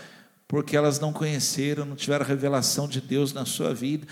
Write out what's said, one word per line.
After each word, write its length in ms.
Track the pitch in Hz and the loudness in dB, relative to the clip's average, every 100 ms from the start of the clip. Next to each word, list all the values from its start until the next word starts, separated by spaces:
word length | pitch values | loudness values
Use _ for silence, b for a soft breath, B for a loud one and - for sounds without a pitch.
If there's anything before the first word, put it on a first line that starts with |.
| B B B _ - | B B B _ -4
Porque 300 | 147 147 147 | -2 2 4
elas 240 | 147 139 | 4 2
não 140 | 156 | -2
conheceram, 720 | 151 156 143 - 135 143 147 143 | -2 -2 0 -2 0 -2 -2 -4
não 100 | 139 | -4
tiveram 300 | 143 143 131 | 0 0 2
a 20 | |
revelação 600 | 139 139 139 - - 147 | 2 2 2 2 0 -2
de 120 | 131 | -4
Deus 320 | - 135 139 | 0 2 2
na 140 | 139 127 | 0 -4
sua 280 | - 160 | -2 -2
vida. 320 | 113 131 151 151 | 0 -2 -2 -6